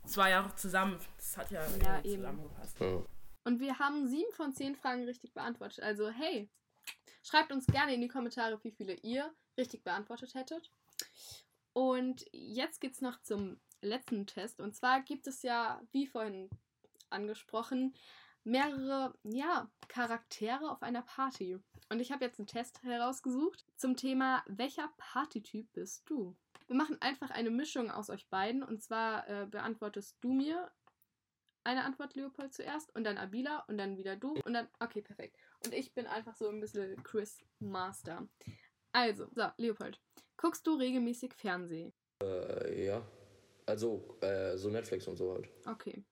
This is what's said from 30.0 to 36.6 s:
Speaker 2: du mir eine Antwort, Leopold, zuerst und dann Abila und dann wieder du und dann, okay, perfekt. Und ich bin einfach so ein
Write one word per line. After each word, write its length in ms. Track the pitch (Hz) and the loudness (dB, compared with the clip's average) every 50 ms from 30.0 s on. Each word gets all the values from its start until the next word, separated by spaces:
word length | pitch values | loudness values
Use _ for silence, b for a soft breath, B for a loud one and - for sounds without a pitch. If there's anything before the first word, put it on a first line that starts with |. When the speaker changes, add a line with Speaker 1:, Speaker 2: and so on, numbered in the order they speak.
| 202 - - _ | -8 -10 -14 _
Speaker 2:
du 120 | - 240 262 | 0 2 4
mir 380 | 262 277 294 320 349 359 349 _ _ _ - _ _ _ _ _ _ _ _ _ _ _ _ _ _ _ | 4 4 2 0 -2 -4 -6 _ _ _ -20 _ _ _ _ _ _ _ _ _ _ _ _ _ _ _
eine 180 | 233 247 262 254 | 0 2 2 2
Antwort, 320 | 277 262 - 294 269 - | 0 -2 -4 -8 -8 -6
Leopold, 400 | 269 269 277 269 - 269 269 - | -6 -6 -6 -6 -8 -10 -10 -8
zuerst 400 | - - - 285 311 302 - _ | -8 -8 -6 -6 -6 -8 -6 _
und 80 | - 226 | -2 0
dann 160 | 214 202 196 | 0 0 -2
Abila 460 | 196 190 196 233 254 285 302 294 - | -4 -4 -4 -4 -2 -2 -2 -4 -4
und 120 | - 208 208 | -4 -4 -2
dann 180 | 196 196 196 | -2 -2 -4
wieder 180 | 190 190 196 190 | -4 -4 -6 -6
du 200 | 196 226 269 302 - - | -4 -4 -4 -2 -2 -2
und 80 | - 240 | -2 -2
dann, 160 | 233 233 - _ - | -2 -2 -4 _ -8
okay, 240 | 240 233 - 208 208 | -8 -6 -4 -8 -8
perfekt. 340 | - 208 _ - - _ b b b b b b | -8 -14 _ -14 -16 _ b b b b b b
Und 100 | 233 - | -4 -4
ich 200 | 233 262 - _ | -4 -6 -4 _
bin 120 | 254 233 | -6 -6
einfach 300 | - - 220 220 233 220 | -4 -4 -6 -6 -8 -8
so 120 | - 226 208 | -4 -4 -2
ein 120 | 208 214 | -2 -2